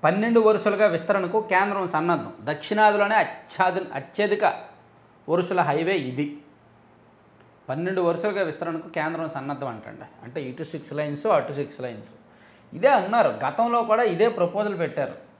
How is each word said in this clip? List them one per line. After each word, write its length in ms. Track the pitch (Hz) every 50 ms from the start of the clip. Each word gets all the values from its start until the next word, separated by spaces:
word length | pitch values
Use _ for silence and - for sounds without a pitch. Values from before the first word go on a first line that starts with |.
| -
పన్నెండు 360 | 156 175 196 214 233 233 233
వరుసలుగా 480 | 220 214 214 202 - 214 196 190 214 208
విస్తరణకు 540 | 170 165 170 - 202 196 185 175 180 220
కేంద్రం 460 | 214 - 190 185 196 202 202 196 190 175
సన్నద్ధం, 460 | - 156 160 175 175 156 110 - - -
దక్షిణాదిలోనే 720 | - - 151 147 - - 220 208 214 214 208 208 202 202 220
అత్యాధి-, 800 | 214 175 - - - - - - - 190 185 180 190 185 - -
అత్యధిక 600 | 139 135 - - - 208 202 202 202 208 170 - - - - - - _ _ _ _ _ _ _ _ _ -
వరుసల 320 | 156 175 175 175 190 185
హైవే 320 | 165 147 143 151 165 170 196
ఇది. 480 | 180 139 127 127 131 147 147 147 - - - - _ _ _ _ _ _ _ _ _ _ _ _ _ _ _ _ _ - _ _ _ _ -
పన్నెండు 320 | 131 147 170 185 185 185
వరుసలుగా 420 | 180 170 170 170 170 214 196 196 190
విస్తరణకు 460 | 160 156 - 175 165 160 160 - -
కేంద్రం 400 | - 165 151 156 165 160 165 151
సన్నద్ధం 380 | - 143 131 139 143 131 139 131
అంటండి. 380 | 117 107 - 117 107 - - - - - -
అంటే 180 | 123 127 165
ఇటు 220 | 143 127 127 127 131
సిక్స్ 300 | - - 156 143 - 139
లైన్స్, 320 | 143 151 147 147 143 -
అటు 280 | 220 196 151 139 - 143
సిక్స్ 280 | 139 143 - - -
లైన్స్. 280 | 127 123 113 104 - - - - _ _ _ _ - - - - _ - -
ఇదే 140 | 160 190 269
అన్నారు, 420 | 285 226 185 190 214 240 208 147
గతంలో 540 | 110 - 139 131 - - 226 233 240 240 226
కూడా 200 | 220 214 226 247
ఇదే 260 | 214 175 165 208 233
ప్రపోజల్ 500 | - - 180 175 175 202 214 208 202 170
పెట్టారు. 360 | 170 139 - 151 143 123 - - - - - _